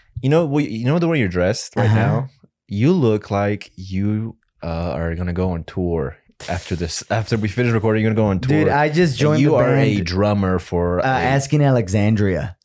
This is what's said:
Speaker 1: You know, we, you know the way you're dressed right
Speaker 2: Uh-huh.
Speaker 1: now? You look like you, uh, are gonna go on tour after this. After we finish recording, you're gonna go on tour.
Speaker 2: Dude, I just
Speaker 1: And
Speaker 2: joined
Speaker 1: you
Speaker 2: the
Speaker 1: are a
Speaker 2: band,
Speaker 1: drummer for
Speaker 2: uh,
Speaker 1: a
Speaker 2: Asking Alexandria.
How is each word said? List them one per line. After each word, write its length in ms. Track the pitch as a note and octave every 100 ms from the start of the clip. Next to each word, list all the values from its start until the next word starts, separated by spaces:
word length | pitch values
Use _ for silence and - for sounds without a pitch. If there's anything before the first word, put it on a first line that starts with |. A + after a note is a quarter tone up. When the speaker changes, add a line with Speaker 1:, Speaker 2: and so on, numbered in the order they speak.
| _ -
Speaker 1:
You 60 | C3
know, 180 | D#3 E3
we, 220 | C#3+ D3
you 160 | A2+
know 160 | B2 E3+
the 80 | E3+
way 100 | D#3+
you're 80 | G#2
dressed 460 | F2 F2+ - -
right 120 | - A2
Speaker 2:
Uh-huh. 100 | A2
Speaker 1:
now? 320 | A2 A2 C3+ _ _ _ -
You 240 | G2+ B2+
look 400 | F#3 A#2+ G#2+ -
like 400 | G2+ G2+ G#2 -
you, 640 | - F#2+ F#2+ G2+ G#2+ A2+ - _ _
uh, 300 | E2 E2 F2
are 200 | C#2 E2 E2
gonna 160 | F2+
go 180 | F2 F#2
on 120 | E2+
tour 540 | D#2 - F2+ E2 C2+ - _ - -
after 240 | F2 - E2+
this. 260 | E2 - -
After 260 | G#2+ G#2+ A2+
we 100 | G#2
finish 240 | G#2+ A#2+
recording, 300 | A2+ A2 A2
you're 80 | A2
gonna 100 | G#2+ G#2+
go 40 |
on 100 | F#2
tour. 240 | C3 D3+
Speaker 2:
Dude, 40 | D3+
I 200 | C#3+ D3+
just 220 | D3+ F3+
Speaker 1:
And 60 | A#2+
Speaker 2:
joined 200 | D3 D3+
Speaker 1:
you 80 | C#3+
Speaker 2:
the 40 | A#2+
Speaker 1:
are 180 | C3+
a 200 | C3+ B2
Speaker 2:
band, 120 | G#2 E2+
Speaker 1:
drummer 520 | F2+ G#2 G#2 F#2+ F#2
for 420 | - F2 F2 F2+
Speaker 2:
uh, 40 |
Speaker 1:
a 20 | C3
Speaker 2:
Asking 540 | C3 A#2+ C#3 C3+ D3+
Alexandria. 920 | C#3+ B2+ F#2 G#2 G#2 A2 G#2 F2 D2+ -